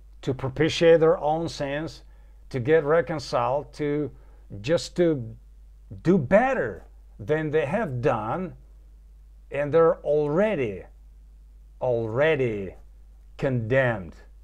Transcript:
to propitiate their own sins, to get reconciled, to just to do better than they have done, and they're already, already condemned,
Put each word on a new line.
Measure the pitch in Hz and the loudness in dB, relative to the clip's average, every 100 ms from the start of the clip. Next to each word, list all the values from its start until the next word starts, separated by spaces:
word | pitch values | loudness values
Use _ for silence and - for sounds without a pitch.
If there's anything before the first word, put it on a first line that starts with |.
| - - | -20 -10
to | - | -8
propitiate | 127 131 131 156 - 165 165 | -6 -4 -2 -2 4 6 6
their | 160 180 | 6 2
own | 147 160 160 | 0 -2 -4
sins, | - 139 147 - - - - - - - | -6 -6 -6 -8 -12 -20 -20 -20 -20 -10
to | 131 | -4
get | 117 160 | 2 2
reconciled, | 143 165 165 151 - 135 120 143 143 | 4 2 0 -6 -4 -2 0 -2 -6
to | - 147 147 135 - - - - 104 | -6 -4 -4 -6 -10 -20 -20 -18 -10
just | 113 170 - - | -2 -2 -2 0
to | 170 143 113 113 - - - - - 98 | 2 0 -4 -14 -20 -20 -20 -20 -20 -4
do | 160 185 | 2 2
better | 123 196 262 233 120 82 - - - - | 4 2 2 -2 -4 -6 -16 -20 -20 -10
than | 104 156 156 | -4 -2 0
they | 151 | -2
have | 139 208 185 123 | 0 -2 -4 -2
done, | 143 117 107 160 180 - - - - - - - - - - | 0 0 -2 -6 -8 -12 -20 -20 -20 -20 -20 -20 -20 -20 -10
and | 139 143 | -6 2
they're | 160 165 - | 4 4 4
already, | 151 151 147 160 214 170 113 90 - - - - - - - - - - | 0 0 2 2 0 0 -2 -6 -14 -20 -20 -20 -20 -20 -20 -20 -20 -6
already | 127 117 113 120 156 147 123 104 92 - - - - - - - | -2 -2 -2 0 2 2 0 -2 -8 -12 -20 -20 -20 -20 -20 -6
condemned, | 143 127 110 135 127 107 82 - - - | -2 -2 0 2 2 0 -6 -16 -20 -20